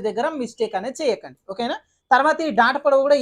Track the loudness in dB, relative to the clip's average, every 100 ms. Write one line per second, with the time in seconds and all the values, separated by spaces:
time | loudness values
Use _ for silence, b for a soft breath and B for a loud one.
0 | -4 -4 -4 -4 -8 -6 -6 -4 -8 -4
1 | -4 -4 -8 -20 -14 -8 -6 -6 -12 _
2 | _ 4 4 0 0 2 2 2 2 2
3 | 4 2